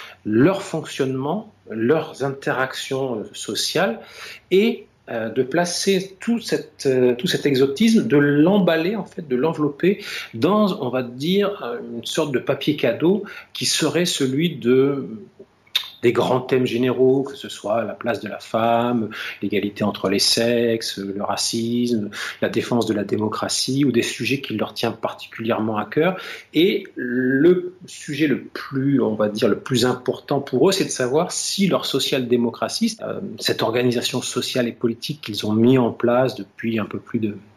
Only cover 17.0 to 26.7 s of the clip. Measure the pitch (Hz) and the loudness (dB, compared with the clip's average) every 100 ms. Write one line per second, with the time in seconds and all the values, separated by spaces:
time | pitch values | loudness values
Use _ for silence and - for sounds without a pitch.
17 | 131 135 135 - 107 - 104 113 107 - | 4 4 0 -8 -14 -8 -2 -2 -2 -6
18 | 113 104 101 101 - 110 117 117 120 120 | -4 -4 -6 -12 -4 0 2 2 2 0
19 | 107 - - - 101 101 101 - 104 - | -2 -6 -12 -6 -2 -2 -2 -2 -2 -2
20 | 95 98 - - 117 120 117 113 - - | 0 2 2 2 2 2 2 0 -2 -8
21 | 98 98 104 101 - 113 117 120 120 113 | -6 -6 -4 -4 -2 -2 -2 0 0 0
22 | 104 - - - 101 113 - 120 104 104 | -2 -6 -10 -4 -2 -2 0 0 2 0
23 | 98 107 107 - - - - 135 143 117 | -2 -2 -2 -2 -4 -4 -2 2 2 2
24 | 120 - 117 135 - 107 110 - 117 101 | 0 -2 -2 -2 -4 -4 -4 -4 -4 -2
25 | - - - - 113 110 110 - - - | -6 -8 -14 -8 -4 -2 0 -2 -2 0
26 | 170 185 - - - 147 190 | 2 0 -8 -14 -6 0 2